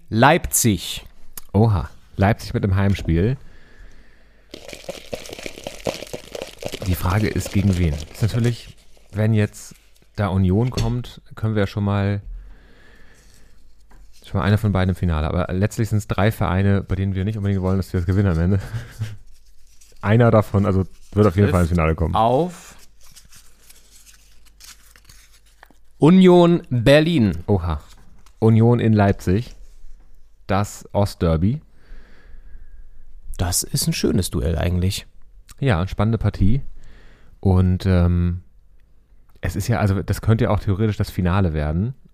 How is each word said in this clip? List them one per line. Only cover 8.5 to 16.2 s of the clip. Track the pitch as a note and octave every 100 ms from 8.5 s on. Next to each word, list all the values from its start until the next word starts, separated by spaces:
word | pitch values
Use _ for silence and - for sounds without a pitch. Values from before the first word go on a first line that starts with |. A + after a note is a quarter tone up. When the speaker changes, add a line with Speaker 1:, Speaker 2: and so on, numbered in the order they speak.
| A#2 - - - - -
Speaker 2:
wenn | G#2 A2
jetzt | G#2+ G#2 - - - _ _ _ -
da | G2+
Union | F#2+ F#2 G2 B2+
kommt, | A#2 A2+ B2 - - - -
können | A2
wir | G#2+
ja | G2
schon | G#2+
mal, | G2+ G2+ G2 G2+ - - - - - - - - - - - - - - - - - - - -
schon | - G2+
mal |
einer | E2 G#2
von | G#2+
beiden | F#2+ F#2
im | F2+
Finale. | F2+ D#2 D#2
Aber | F2 -
letztlich | F#2 G#2+ - A2
sind's | G#2+ -
drei | -